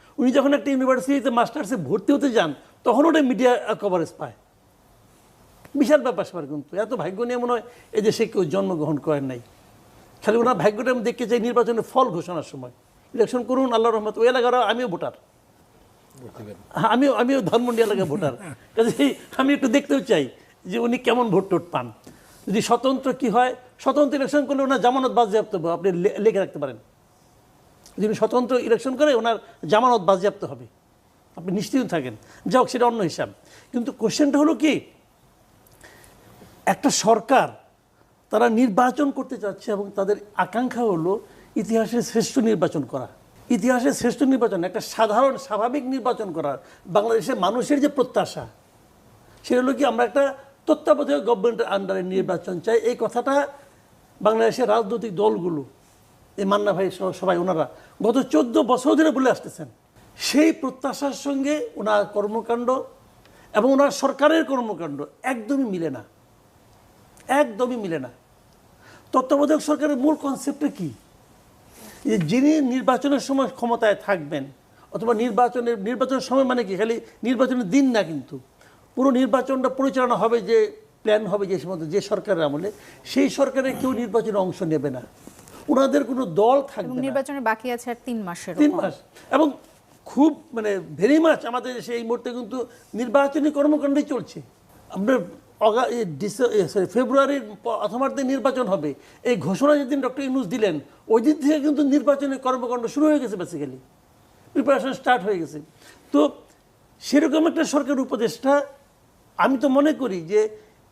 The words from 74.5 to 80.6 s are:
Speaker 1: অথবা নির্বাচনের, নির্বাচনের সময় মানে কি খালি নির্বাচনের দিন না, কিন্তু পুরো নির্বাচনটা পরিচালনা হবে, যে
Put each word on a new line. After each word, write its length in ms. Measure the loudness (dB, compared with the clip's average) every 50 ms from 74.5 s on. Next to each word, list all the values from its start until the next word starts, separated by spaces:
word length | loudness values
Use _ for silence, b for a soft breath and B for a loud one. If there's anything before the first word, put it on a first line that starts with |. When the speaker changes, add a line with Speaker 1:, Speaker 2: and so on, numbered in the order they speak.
| -12 _ b b b b b b -8
Speaker 1:
অথবা 220 | -4 -2 0 0
নির্বাচনের, 640 | 0 0 0 2 2 2 2 0 -2 -2 -2 -2 -2
নির্বাচনের 420 | -4 -4 -2 -2 -2 -2 -2 -2
সময় 240 | -2 0 0 2 2
মানে 200 | 2 0 -2 -2
কি 120 | -2 -2
খালি 240 | -2 -2 -2 -2 -4 B B B B -2
নির্বাচনের 480 | -2 0 0 0 -2 -2 -2 -2 0
দিন 200 | 2 2 2 2
না, 120 | 2 0 -2
কিন্তু 360 | -2 -6 -10 -10 -12 -14 -18 -18 _ _ b b b b b b b _
পুরো 160 | 0 2 2
নির্বাচনটা 580 | 4 2 2 2 0 0 0 -2 -2 -2 -2 -2
পরিচালনা 460 | -2 -2 -2 0 0 0 0 0 0
হবে, 260 | 0 2 2 0 0
যে 320 | 0 2 2 2